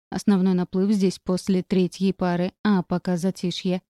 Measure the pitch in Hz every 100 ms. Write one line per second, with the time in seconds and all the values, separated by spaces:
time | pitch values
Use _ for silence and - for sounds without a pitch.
0 | - 180 - 196 190 180 180 190 196 214
1 | 190 - - 180 - 185 - 185 180 -
2 | 190 - 180 175 180 - 208 196 - 180
3 | - 180 190 - 180 - 190 180